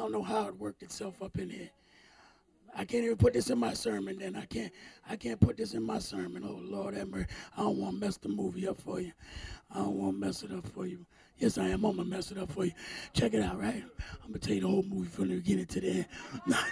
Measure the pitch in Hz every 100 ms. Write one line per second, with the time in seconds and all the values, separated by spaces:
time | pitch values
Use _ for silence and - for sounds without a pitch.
0 | 220 214 185 214 202 190 208 202 185 -
1 | 202 185 190 - 185 196 170 - _ -
2 | - - - - _ _ 208 - 196 240
3 | 233 226 240 240 240 240 226 202 233 208
4 | 196 190 190 196 - 226 208 - - -
5 | - 220 240 220 - 240 220 220 113 110
6 | - - 90 185 202 98 185 - 196 202
7 | 196 190 185 - - - 208 196 196 190
8 | 202 190 - 202 196 180 190 - - 185
9 | 180 - - - - - - 196 196 196
10 | 196 - 202 180 202 190 170 - 185 180
11 | 175 - - - 240 - 190 190 214 190
12 | 175 185 180 196 185 - 180 - - -
13 | - - 233 214 196 185 208 240 - -
14 | - - - 214 - - - - 196 196
15 | 90 - 196 180 175 196 - - 190 185
16 | - - - - - - -